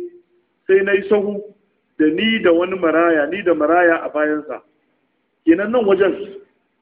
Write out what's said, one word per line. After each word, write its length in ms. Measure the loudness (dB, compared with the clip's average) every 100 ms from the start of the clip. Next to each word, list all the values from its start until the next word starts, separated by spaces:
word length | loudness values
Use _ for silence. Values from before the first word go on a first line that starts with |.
| -2 -16 _ _ _ _ 0
sai 160 | 2
na 100 | 2
yi 100 | -2 0
sahu 340 | 0 0 -6 -12 -20 _ _ _ -2
da 80 | 0
ni 340 | 0 0 0
da 100 | 2
wani 220 | 2 0 -2
maraya, 480 | 0 2 2 2 0
ni 120 | -2
da 120 | -2
maraya 480 | 0 2 2 2 2
a 60 | -2
bayansa. 520 | -4 -2 -4 -6 -14 -16 _ _ _ _ _ _ _ 0
Kenan 240 | 2 0
nan 140 | -2 2
wajen, 540 | 2 0 -2 -10 -16 -20 _ _ _